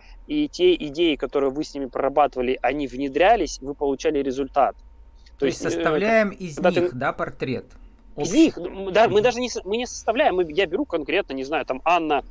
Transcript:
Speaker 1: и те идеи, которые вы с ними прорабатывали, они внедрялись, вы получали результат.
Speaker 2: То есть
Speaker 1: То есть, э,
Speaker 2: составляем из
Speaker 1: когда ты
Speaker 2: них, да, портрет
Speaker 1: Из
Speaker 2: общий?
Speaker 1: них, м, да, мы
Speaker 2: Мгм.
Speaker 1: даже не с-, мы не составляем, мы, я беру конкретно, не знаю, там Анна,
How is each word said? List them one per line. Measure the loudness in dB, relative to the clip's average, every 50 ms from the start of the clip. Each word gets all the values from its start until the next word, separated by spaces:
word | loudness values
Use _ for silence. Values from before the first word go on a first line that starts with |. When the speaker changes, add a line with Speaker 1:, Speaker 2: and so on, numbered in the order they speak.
| -12 -18 -20 -18 -10
Speaker 1:
и | -4 -2 -2 -2 -2
те | 0 2 4 4 4
идеи, | 2 0 -6 -2 0 0 0 0
которые | -2 -4 -4 -2 0 0 0
вы | -2 -4 -6
с | -8 -8
ними | -8 -8
прорабатывали, | -6 -4 -2 -2 2 4 4 4 4 2 0 -2 -2 -2 -2
они | -2 -2 -2 -2 -4
внедрялись, | -6 -6 -6 -6 -2 2 4 4 6 4 4 2 -2 -6 -8
вы | -10 -10 -6
получали | -4 -2 -2 -2 -2 -2 -2 0 0
результат. | -2 -2 -4 -4 -6 -2 0 2 2 2 0 -4 -14 -20 -20 -20 -20 -20 -20 -20 -20 -20 -6
Speaker 2:
То | -4 -2
есть | -2 -2 -2
Speaker 1:
То | -4
есть, |
э, | -4 -2 0 0 0
Speaker 2:
составляем | 0 0 2 2 4 2 2 0
из | -2 -6 -10 -10 -4
Speaker 1:
когда | 0 0 2
ты | 2 2
Speaker 2:
них, | 0 0 -2
да, | -2 -4 -4 -4
портрет | -4 -6 -8 -8 -6 -6 -6 -4 -6 -8 -12 -20 -20 -20 -20 -20 -20 -20 -14 -8 -6
Speaker 1:
Из | -4 2
Speaker 2:
общий? | 4
Speaker 1:
них, | 6 6 6 4
м, | 0 -8 -10 -8 -8 -4 0
да, | 4 4 4
мы | 6 6 4
Speaker 2:
Мгм. |
Speaker 1:
даже | 4 4 2 0
не | -4 -4
с-, | -6 -8 -6
мы | -4 -4
не | -4 -4
составляем, | -6 -10 -6 -2 -2 2 2 2 2 2
мы, | 2 0 0
я | 0 -2 0
беру | 0 0 -4 -2
конкретно, | -2 -4 -4 -2 -2 -2 -2 -2 -2 -6
не | -8 -6
знаю, | -4 -4 -4 -2
там | -4 -6 -2 0
Анна, | 2 2 2 2 0 0 -2 -2 -6